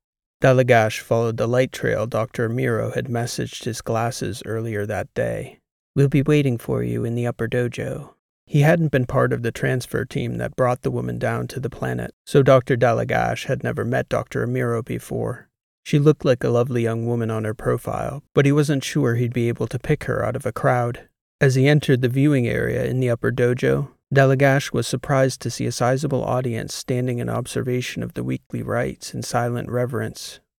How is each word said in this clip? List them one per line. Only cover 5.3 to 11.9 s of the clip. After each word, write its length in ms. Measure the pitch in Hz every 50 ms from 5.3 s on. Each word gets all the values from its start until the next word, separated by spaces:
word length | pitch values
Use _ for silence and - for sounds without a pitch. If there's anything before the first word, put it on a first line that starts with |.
| 113 107 - - - _ _ _ _ _ _ _ -
"We'll 140 | 135 139 135
be 140 | 160 143
waiting 360 | 139 151 151 147 139 135 120 113
for 240 | - - 127 120
you 220 | 120 120 117 117 117
in 100 | 117 117
the 140 | 120 120 120
upper 180 | 113 - 113
dojo." 680 | 117 127 123 123 120 - - - - 139 143 143 - - _ _ _ _ _ _
He 180 | - - 147
hadn't 280 | 143 160 175 170 160 143
been 160 | - 131 127
part 260 | - 139 131 127 123
of 120 | 127 120 117
the 80 | 117
transfer 520 | - - 151 135 131 127 - - - 113 113
team 340 | - - - 120 120 120 117
that 180 | 120 120 -
brought 260 | - 127 123 123 -
the 80 | - 135
woman 300 | 123 120 123 127 117 117
down 260 | - 110 117 120 120
to 140 | 120 - 131
the 100 | 131 123
planet, 420 | - - 131 127